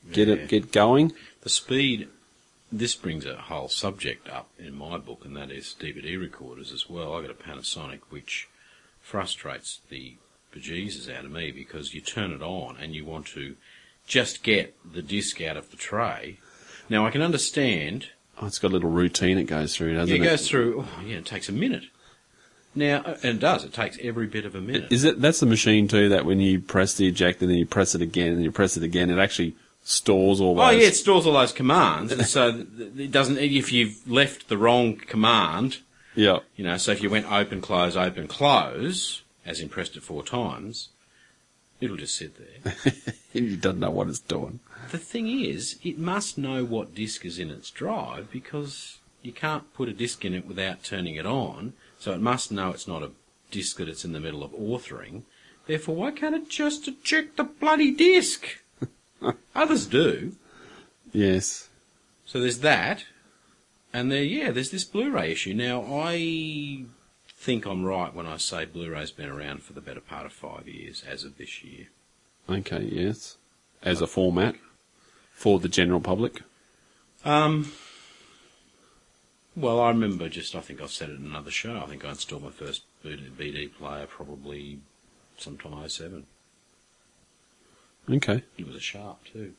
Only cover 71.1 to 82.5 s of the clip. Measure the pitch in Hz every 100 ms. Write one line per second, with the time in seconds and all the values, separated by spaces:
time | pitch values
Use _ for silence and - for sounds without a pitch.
71.1 | 69 69 71 - - - - - _ _
72.1 | _ _ _ - 190 - - - - 92
73.1 | 113 - - _ _ _ _ 92 85 82
74.1 | - 92 87 107 - _ _ _ _ _
75.1 | _ _ - 110 98 87 92 87 90 95
76.1 | 95 120 - - _ _ _ _ _ _
77.1 | _ 143 147 156 156 147 - - - -
78.1 | - _ _ _ _ _ _ _ _ _
79.1 | _ _ _ _ - 131 117 120 113 107
80.1 | 90 82 85 - 87 - 67 73 - 78
81.1 | 71 73 76 73 - 110 117 71 71 73
82.1 | 71 - 73 71